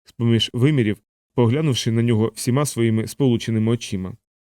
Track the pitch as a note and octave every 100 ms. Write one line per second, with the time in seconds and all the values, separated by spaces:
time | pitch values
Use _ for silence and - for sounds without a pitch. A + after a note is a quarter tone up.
0 | _ - A#2 A2+ - A#2+ C#3+ C#3+ G#2+ G2
1 | _ _ _ - A2+ C#3 D#3+ A#2 A#2 A2+
2 | A#2+ G#2+ A2 - B2 C3 C#3+ A#2 A2+ A2
3 | G#2+ - C3+ A2+ - A2 A2 A#2+ - F#2+
4 | F#2 - _ _